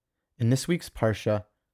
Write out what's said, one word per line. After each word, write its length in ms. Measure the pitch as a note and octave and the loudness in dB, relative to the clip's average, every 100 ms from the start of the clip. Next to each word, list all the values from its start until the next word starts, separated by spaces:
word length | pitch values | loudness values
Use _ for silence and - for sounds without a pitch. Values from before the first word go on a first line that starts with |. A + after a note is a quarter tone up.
| _ _ _ _ | _ _ _ _
In 120 | A#2 | 2
this 180 | C3 - | 2 0
week's 220 | E3+ - | -2 -4
Parsha, 560 | - A2+ G#2+ - G#2 - _ _ | -2 0 0 -2 -2 -4 _ _